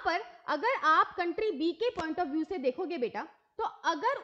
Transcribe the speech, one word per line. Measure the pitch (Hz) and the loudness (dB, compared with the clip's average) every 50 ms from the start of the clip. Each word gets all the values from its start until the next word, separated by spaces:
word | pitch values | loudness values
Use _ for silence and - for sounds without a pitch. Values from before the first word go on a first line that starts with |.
| - | 2
पर | 370 330 381 453 - - - - | 0 0 0 -2 -8 -14 -10 -4
अगर | - 294 294 403 480 - - 285 | -4 -2 0 2 0 0 2 4
आप | 311 311 359 - - - | 6 6 6 4 4 0
country | 392 349 349 311 - 440 427 | -2 -2 -2 -2 0 0 -2
B | 330 254 320 339 | 0 0 -2 -2
के | 330 - 440 494 | 0 0 -2 -2
point | 480 370 320 320 311 349 | 0 -2 -2 -2 -2 -2
of | 359 | -2
view | 269 285 320 311 | 0 0 -2 -2
से | - 381 | -2 -4
देखोगे | 320 254 254 254 - 370 294 349 | -2 0 0 0 0 -2 -4 -2
बेटा, | 277 240 202 - 208 - - - _ _ _ _ | -2 -2 -2 -2 -6 -8 -10 -12 _ _ _ _
तो | - 453 | -6 -4
अगर | - - - - 302 330 294 415 494 571 453 | -4 -6 -2 -2 0 0 2 2 0 0 0